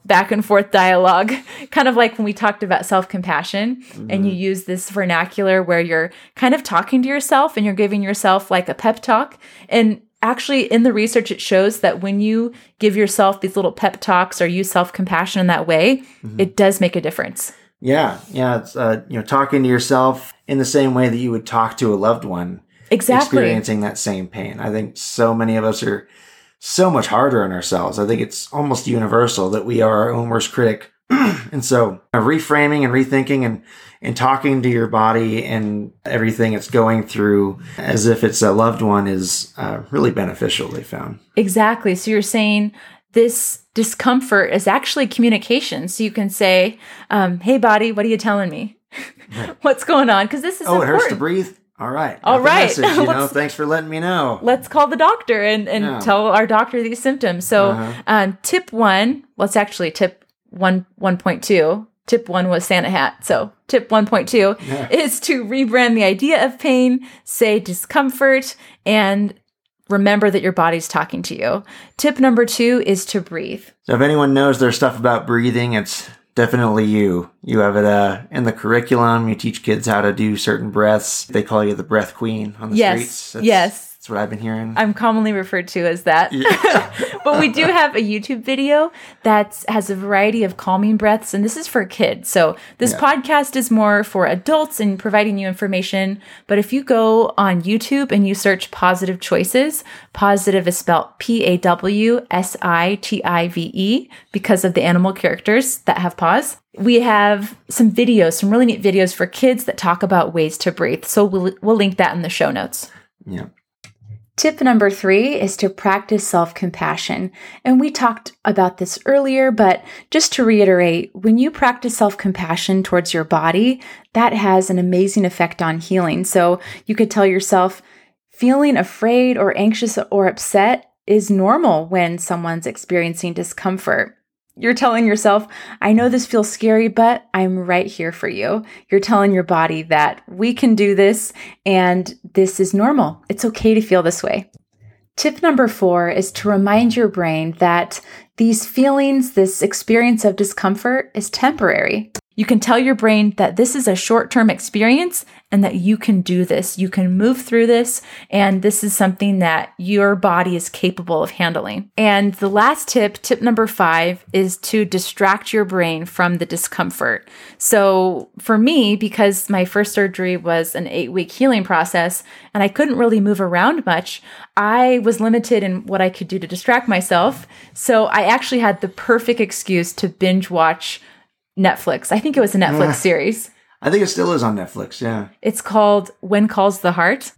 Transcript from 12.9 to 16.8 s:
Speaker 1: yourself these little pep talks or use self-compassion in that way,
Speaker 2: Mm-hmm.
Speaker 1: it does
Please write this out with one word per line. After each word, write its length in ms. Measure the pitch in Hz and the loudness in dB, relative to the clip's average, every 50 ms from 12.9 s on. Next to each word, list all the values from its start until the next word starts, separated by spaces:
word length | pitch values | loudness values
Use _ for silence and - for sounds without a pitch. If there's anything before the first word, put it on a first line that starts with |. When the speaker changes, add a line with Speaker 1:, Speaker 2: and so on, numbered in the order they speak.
| 190 | 2
Speaker 1:
yourself 440 | 214 208 196 - - 202 196 196 196 | 2 0 0 2 2 2 2 2 0
these 160 | - 190 190 | -4 -6 -4
little 160 | 202 185 170 - | -2 -2 -2 -2
pep 280 | - - 190 - - | -2 -2 -2 -2 -2
talks 400 | - - 185 175 185 185 - - | -2 0 2 2 2 0 -2 -2
or 60 | 180 | -2
use 240 | 170 175 185 190 190 | -2 -2 -2 -4 -2
self-compassion 720 | - 185 180 180 - - 185 175 190 165 185 185 - 196 | 0 0 0 -2 -2 -6 -4 -2 -2 -2 -2 -2 -2 0
in 80 | 185 180 | 2 2
that 180 | 170 156 160 | 2 0 0
way, 360 | 165 165 156 170 233 269 262 - - - _ - | 0 2 2 4 2 2 0 -4 -10 -20 _ -16
Speaker 2:
Mm-hmm. 140 | 113 107 110 | -8 -4 -2
Speaker 1:
it 160 | 190 190 - | -2 -2 0
does 240 | - 202 190 196 196 | 2 2 2 2 2